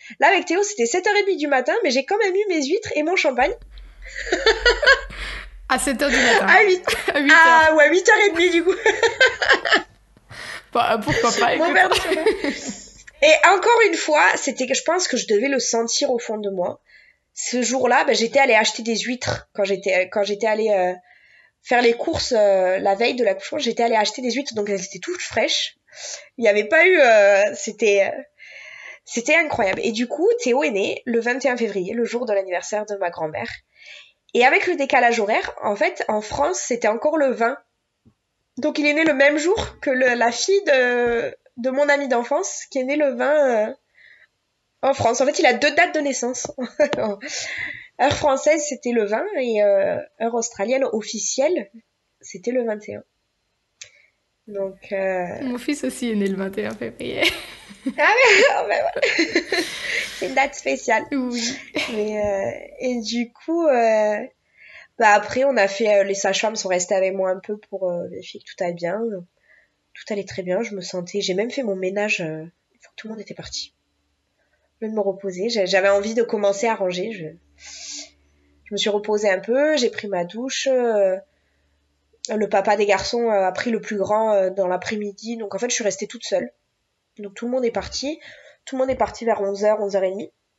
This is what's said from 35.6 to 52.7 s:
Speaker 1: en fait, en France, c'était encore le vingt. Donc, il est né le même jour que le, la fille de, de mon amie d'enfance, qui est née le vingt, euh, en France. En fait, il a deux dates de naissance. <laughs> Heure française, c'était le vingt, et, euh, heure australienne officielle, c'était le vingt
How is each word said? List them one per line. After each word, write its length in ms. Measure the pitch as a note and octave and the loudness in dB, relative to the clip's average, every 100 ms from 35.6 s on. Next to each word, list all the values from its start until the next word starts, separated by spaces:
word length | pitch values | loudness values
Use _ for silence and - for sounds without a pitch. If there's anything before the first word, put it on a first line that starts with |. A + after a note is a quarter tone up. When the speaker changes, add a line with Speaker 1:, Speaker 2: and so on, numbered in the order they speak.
Speaker 1:
en 140 | - G3+ | -4 -2
fait, 280 | E4 - - | -2 -2 -4
en 120 | G#3+ | -4
France, 380 | - - D4 F#4 | -4 -2 -2 -2
c'était 300 | - A#3+ G#3+ | -4 -2 0
encore 280 | A3+ D4 D#4 | 0 0 2
le 140 | C4+ | 0
vingt. 260 | G#3+ A#3 C4+ _ _ _ _ _ _ _ _ _ - | 0 -2 -4 _ _ _ _ _ _ _ _ _ -4
Donc, 200 | D4+ D4 | -4 0
il 80 | D4 | 0
est 60 | |
né 120 | D4 | 2
le 100 | D#4+ | 2
même 240 | C4+ C#4 D4+ | 4 4 4
jour 420 | D#4+ G#4+ - - | 0 0 -2 -6
que 80 | D4 | -2
le, 260 | B3+ B3+ | 0 2
la 160 | A#3 A#3 | 2 0
fille 320 | A#3+ - G4 | 0 0 2
de, 720 | D#4 C4 B3 B3 A#3+ A#3 - - _ - | 4 4 4 2 0 0 -4 -10 _ -6
de 140 | B3+ | -4
mon 180 | C4 D4 | 0 2
amie 200 | C#4+ C4+ | 2 2
d'enfance, 580 | A#3+ A#3 D4+ G4 - - | -2 0 -2 -2 -8 -6
qui 80 | C4+ | -4
est 60 | |
née 120 | B3+ D4 | -2 0
le 180 | C#4+ | 0
vingt, 540 | A#3+ B3+ D4+ C4+ A3+ A3 | 0 2 4 4 2 0
euh, 60 | C#4 _ _ - - _ _ _ _ _ _ | -4 _ _ -20 -20 _ _ _ _ _ _
en 100 | C4+ | -2
France. 300 | C4+ - B3 | 2 0 2
En 40 | C4+ | 0
fait, 120 | F#4 | 4
il 80 | C#4+ | 2
a 80 | |
deux 200 | A3+ D4 | 4 2
dates 200 | D4 F4 | 2 2
de 60 | D#4 | 0
naissance. 480 | C#4+ B3+ A#3+ B3+ - - | -2 -4 -6 -6 -10 -10
<laughs> 320 | A#3+ - D4 - A3 G3+ D4 - - - - - - - | -8 -2 0 0 -4 -6 -10 -10 -10 -10 -10 -12 -16 0
Heure 120 | C4+ | 0
française, 500 | C#4+ D4 C4+ D4 D#4 D4+ | 2 2 2 2 2 0
c'était 220 | B3+ A#3+ | -6 -2
le 160 | A#3+ G3+ | 0 0
vingt, 180 | A3 G4 F4 | -2 -2 -4
et, 220 | B3 G#3+ | 0 2
euh, 360 | G#3 G3 F#3+ - - - | 4 4 2 -2 -6 -6
heure 140 | A3+ | -4
australienne 500 | A#3 A3+ - G3+ C4 | -2 -4 -4 -2 0
officielle, 840 | B3+ A3 - G#3+ - - D4 E4+ G3+ A3+ _ _ _ _ | 0 -2 -6 -8 -6 0 0 0 -4 -14 _ _ _ _
c'était 300 | - F#3 A#3 | -20 -10 -4
le 140 | B3+ | -2
vingt 220 | A3+ | -2